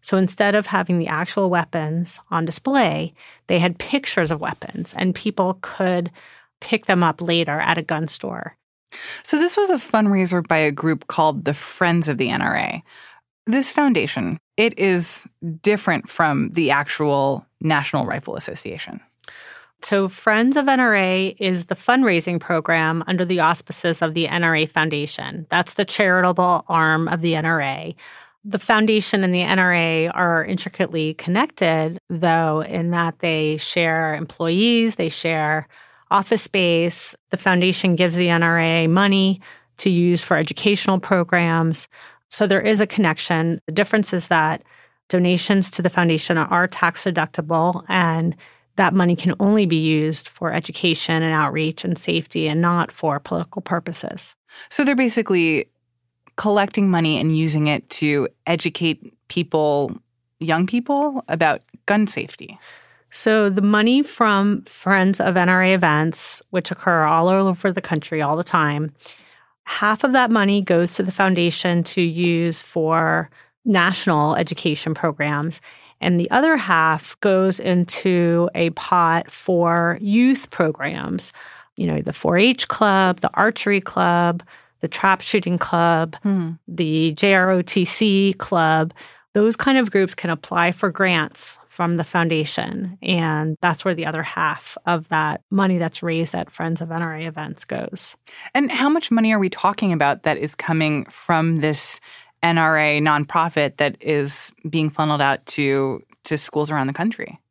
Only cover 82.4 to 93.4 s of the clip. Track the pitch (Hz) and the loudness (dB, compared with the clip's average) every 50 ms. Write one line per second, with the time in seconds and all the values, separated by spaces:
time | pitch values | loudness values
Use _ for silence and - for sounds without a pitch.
82.4 | 208 254 247 - - - - - 220 208 196 190 190 185 180 180 - - - - | 4 4 2 0 -4 -8 0 0 2 4 4 4 2 2 0 0 -4 -2 0 2
83.4 | 196 220 220 - - 202 202 196 190 - - - 180 175 175 175 175 175 175 175 | 0 0 0 -2 -2 0 0 0 -2 -4 -2 0 0 2 2 2 2 0 0 -2
84.4 | - _ - - _ _ _ _ - 156 - - - 196 190 190 - - - 208 | -8 _ -20 -20 _ _ _ _ -8 -8 -4 0 2 2 2 2 0 -2 -2 0
85.4 | 180 180 180 175 - - - 170 170 170 170 160 165 165 160 - - 202 196 185 | 0 0 -2 -2 -2 0 0 2 4 4 2 2 0 -4 -8 -6 -2 -2 0 0
86.4 | 170 165 170 - _ - 170 165 170 156 156 160 160 160 151 - - 202 196 185 | -2 -4 -8 -10 _ -12 -4 -4 -2 0 2 2 0 0 0 0 2 4 4 4
87.4 | 185 190 190 180 180 - - 196 175 - - - 220 208 196 196 196 196 190 - | 4 4 2 2 0 0 0 0 2 2 2 2 4 4 4 4 4 2 0 -2
88.4 | - - 196 170 160 160 160 160 160 170 - - - - - - _ _ _ 208 | -6 -2 0 2 4 4 4 2 2 -2 -4 -14 -20 -20 -20 -20 _ _ _ 2
89.4 | 208 226 220 - - 269 269 262 247 202 - 196 190 180 - - - 175 165 151 | 2 2 2 2 2 2 4 4 2 2 2 2 2 2 -2 -6 -4 -4 -4 -4
90.4 | - - - 175 170 175 175 - - 190 156 - 196 185 175 165 151 147 - - | -6 -4 0 2 2 2 0 0 -4 -4 0 0 0 2 2 0 -2 -4 -6 -8
91.4 | - - - - - _ - - 175 170 175 165 151 - - 175 165 165 165 156 | -8 -8 -8 -12 -20 _ -6 -4 -2 -2 0 -2 -4 -2 -2 0 0 0 0 -2
92.4 | 156 147 - - - - - - 196 180 180 - - - 185 175 165 160 156 151 | -2 -4 -4 -6 -6 -6 -6 -8 -8 -8 -10 -8 -4 -2 0 0 0 0 -2 -2